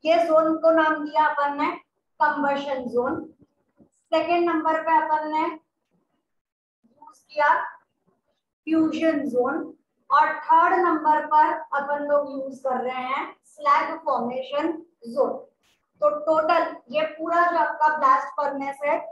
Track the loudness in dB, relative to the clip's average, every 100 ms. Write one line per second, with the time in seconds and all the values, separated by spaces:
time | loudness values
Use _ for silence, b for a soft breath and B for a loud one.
0 | 2 2 4 4 4 2 4 4 2 0
1 | -2 0 2 2 -2 -2 -4 -6 _ _
2 | _ _ 0 0 -2 -2 -4 -6 -4 -2
3 | -2 -4 -10 _ _ _ _ _ _ _
4 | _ -2 0 0 0 0 0 -2 2 0
5 | 2 -2 -2 -2 -4 -6 _ _ _ _
6 | _ _ _ _ _ _ _ _ _ _
7 | -20 _ _ 0 2 2 -2 -12 _ _
8 | _ _ _ _ _ _ -2 2 2 2
9 | 0 0 -2 -2 -2 -4 -8 -16 _ _
10 | _ 2 2 0 2 4 4 2 0 0
11 | 0 0 2 4 4 0 -6 -6 -4 -4
12 | 0 0 0 -8 -10 -8 -4 -4 -4 -6
13 | -6 -6 -8 -14 _ -4 2 2 0 -6
14 | -4 -2 -2 -6 -6 -4 -4 -6 -12 _
15 | -10 -2 -2 -2 -14 _ _ _ _ _
16 | -2 0 0 0 2 2 0 -6 _ -4
17 | -4 -6 -2 2 2 2 0 2 0 2
18 | 2 2 0 -4 -4 -4 -8 -6 -2 -2
19 | -4